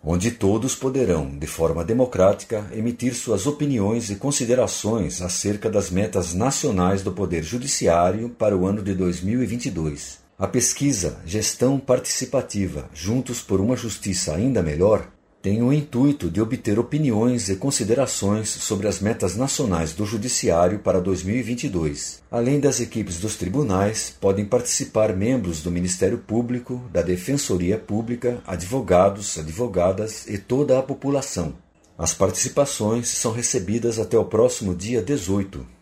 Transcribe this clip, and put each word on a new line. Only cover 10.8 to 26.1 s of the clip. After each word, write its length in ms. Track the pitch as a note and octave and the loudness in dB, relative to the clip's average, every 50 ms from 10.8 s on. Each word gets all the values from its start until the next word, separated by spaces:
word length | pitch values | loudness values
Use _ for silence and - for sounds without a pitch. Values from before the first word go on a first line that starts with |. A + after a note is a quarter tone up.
| C#3 C#3+ C#3 G2+ E2+ D2+ - - F#2 | 2 2 2 2 -2 -4 -4 -6 -10
Gestão 540 | D#2 F2 G#2+ G#2+ - - - B2 C3 C#3 C3+ | -4 -4 -2 -2 -2 0 2 2 2 2 2
Participativa, 1120 | C3 - B2 B2 - - - - B2+ - - C3 B2 - - G#2 G2 F2 E2+ D2 C2 - - | 2 2 2 2 2 -2 -4 -4 -4 -2 -2 -2 -2 -2 -2 -2 -2 -2 -2 -6 -10 -10 -14
Juntos 480 | D2 D#2+ F#2+ A2+ C3 B2 - A#2+ - | -8 -4 -2 0 0 0 -2 -6 -8
por 200 | - - G#2 F#2+ | -4 0 0 2
uma 160 | F#2+ A2+ B2+ | 2 2 0
Justiça 580 | A#2+ - A2+ G2+ - - G#2 F#2 F2 - - D2+ | 0 -2 -6 -8 -4 -4 -4 -2 -2 -2 -2 -2
Ainda 260 | E2 A2+ C3+ C3 G#2+ | 0 0 2 2 2
Melhor, 460 | F2 D#2 D2 D2+ F2+ G#2 A2 F#2 D#2 - - _ _ _ _ _ | 2 0 2 4 4 4 4 4 0 -6 -18 _ _ _ _ _
tem 200 | - G2 G2+ A2+ | -2 0 2 2
o 120 | A#2+ B2 C#3+ | 4 4 2
intuito 580 | D3+ C#3+ - - A#2+ C3+ D3 C#3+ - - E2+ | 2 0 -2 0 4 4 4 4 2 -2 -2
de 100 | E2 G2 | 0 0
obter 380 | A2+ A2 B2+ A#2 - A2 G2+ A2 | 0 0 -2 -4 0 0 2 2
opiniões 680 | A#2+ - - D3 D#3 C#3 A2+ G#2 A2+ B2 B2 A#2+ G2+ F#2 | 2 0 0 0 2 2 2 2 2 2 2 0 0 -2
e 80 | F#2+ | -4
considerações 920 | F#2+ C3+ C#3 C#3 - - F#2+ A2+ C3 C3 B2+ - - - G2 G#2 A2 A2 G#2+ | -2 -2 -2 -2 0 2 2 2 2 2 0 -2 -2 0 0 0 0 -2 -4
sobre 380 | - - - - G#2+ G2 G2 | -6 -6 -4 -4 -2 0 0
as 140 | G#2 F#2 F2+ | -2 -2 0
metas 340 | G2 G#2 A2+ - G#2 F#2 F2+ | 0 -2 0 0 0 -2 0
nacionais 580 | G#2 C3 C#3 - - C#3+ A2+ F2+ E2 E2 D#2+ D#2 | 0 -2 -2 0 0 0 0 2 0 0 -2 -4
do 140 | - G#2 | -4 -4
Judiciário 720 | G2+ A2+ A2 G#2 B2+ - - - A2 E2+ E2 F2 F2+ G2+ G#2 | -4 -4 -4 -4 -2 -4 0 2 2 4 4 4 4 2 0
para 220 | - F#2+ F#2 F#2+ | 0 2 2 2
dois 240 | F2 G2 F#2+ D#2+ E2 | 2 0 -2 -2 -2
mil 100 | F#2 G#2+ | -2 -2
e 80 | B2+ A#2+ | -2 -2
vinte 220 | G#2 B2 A#2+ - | -2 -4 -4 -4
e 40 | C#3 | -2
dois. 540 | G2 F2 D#2+ D2+ C#2+ C#2+ - - - - - _ | -2 0 0 -2 -2 -4 -8 -12 -12 -16 -16 _
Além 300 | - A#2+ A#2+ B2 C#3+ D3 | -2 0 2 2 2 4
das 180 | C3 C#3 B2+ B2 | 4 2 2 2
equipes 400 | A#2+ G#2 - A2+ G2+ F2 F2 E2 | -4 -4 -4 -4 -4 -4 -6 -6
dos 160 | F#2 G#2+ - | -6 -6 -4
tribunais, 800 | - - F2 F#2+ C#3 D3+ A2+ F#2+ F#2 G2+ G#2 A2 - - - - - | -4 -4 -2 0 0 0 2 2 2 2 2 0 -2 -6 -8 -10 -2
podem 240 | - G2 F#2+ G2 G#2 | 0 2 2 2 0
participar 680 | G2+ - - - - - - - - - A2+ A2 G#2+ G2 | 0 0 0 0 0 -2 -4 -4 -2 2 2 2 2 2
membros 440 | F#2 G2+ A#2 C3+ - F#2+ F2+ E2 D#2 | 0 2 2 2 0 0 -2 -4 -4
do 80 | D#2 F2 | -4 -2
Ministério 500 | F2 F2 F2+ F2+ F2 - F#2+ G2 | -2 0 0 -2 0 0 0 0